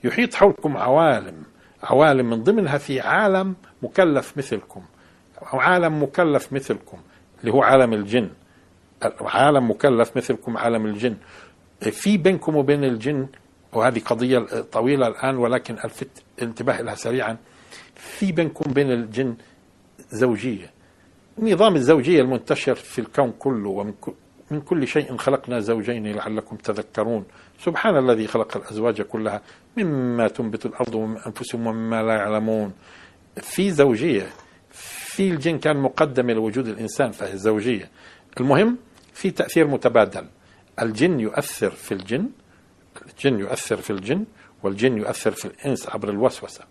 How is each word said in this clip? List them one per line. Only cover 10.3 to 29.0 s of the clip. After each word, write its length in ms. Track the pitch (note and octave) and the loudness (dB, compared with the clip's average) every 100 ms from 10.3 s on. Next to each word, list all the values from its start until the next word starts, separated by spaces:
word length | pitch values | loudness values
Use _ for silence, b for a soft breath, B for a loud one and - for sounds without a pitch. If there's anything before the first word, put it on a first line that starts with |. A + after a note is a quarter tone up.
| A#2+ - A2+ | -4 -4 -2
عالم 280 | A#2 A#2 G#2+ | 0 0 -2
الجن. 300 | G#2 A#2+ G2+ B B B B _ _ | -2 -4 -4 B B B B _ _
في 380 | A2 - G3 G#3 | -6 -2 2 4
بينكم 380 | E3 F3+ - D3+ | 4 2 0 0
وبين 280 | C3+ D3 | 2 2
الجن، 440 | C#3 A#2 A#2 D3 C3+ - _ _ _ | 0 -2 -2 -4 -6 -12 _ _ _
وهذه 260 | A#2 A#2+ A2+ | 0 0 0
قضية 400 | - A#2 B2 B2+ G#2+ A#2 - | -2 -2 2 0 0 -8 -6
طويلة 360 | A2+ A#2+ C#3+ B2 | -2 0 2 0
الآن، 300 | G#2 C3 C3+ | -2 -4 -2
ولكن 360 | A#2+ B2 - | 0 -2 -4
ألفت 500 | A2+ A2+ - - - _ - | -10 -10 -10 -14 -16 _ -10
انتباه 400 | A#2 A2+ B2 A#2+ | -10 -4 -2 -2
لها 140 | A#2 G#2 | -4 -6
سريعا، 420 | A#2 B2+ A2 A2+ B B B B B - | -4 -2 -4 -8 B B B B B -20
في 360 | - - G3 | -18 -4 -2
بينكم 400 | E3 D#3+ - D3 | 0 -2 -2 -2
وبين 200 | C3+ C#3 | 0 2
الجن 440 | A#2+ A2 A2 C3 A2+ b b _ _ _ _ - | 0 -2 -4 -4 -4 b b _ _ _ _ -12
زوجية. 600 | A2 B2 A2 B2+ G2+ F2+ _ b b b b _ - | 0 0 0 -4 -8 -12 _ b b b b _ -4
نظام 360 | A3+ F3 A3 E3+ | 0 4 4 4
الزوجية 460 | B2+ D#3 B2 E3+ | 6 4 6 4
المنتشر 540 | B2+ B2+ - D3 - A#2+ | 4 0 -2 -2 0 -2
في 240 | - - | -4 -8
الكون 340 | A2 - C3 A2+ | -4 -2 -2 -2
كله، 300 | C3+ A#2+ G2+ | -4 -2 -4
ومن 220 | G2 G#2 | -6 -8
ك-، 220 | G2+ - - _ _ _ | -10 -14 -14 _ _ _
من 100 | D3+ | -10
كل 260 | C#3+ F3 C3 | -4 -2 0
شيء 300 | D3+ C3+ B2 | -2 -2 -2
خلقنا 420 | - A#2+ - A#2+ | 0 0 -2 -4
زوجين 560 | G#2+ A#2 G#2 A#2+ G#2+ G#2 | 0 -2 0 -4 -4 -6
لعلكم 400 | A2 A2 - A2 | -6 -6 -8 -10
تذكرون. 720 | - G#2 - - A2 A2+ F#2+ b b _ | -6 -6 -6 -4 -2 -2 -6 b b _
سبحان 380 | - E3+ A3+ D#3+ | -4 0 2 4
الذي 300 | B2+ A2+ G#2+ | 4 2 2
خلق 300 | A#2 A2 G2+ | -2 -2 -6
الأزواج 440 | - G#2+ A#2 G#2+ | -8 -2 -2 -2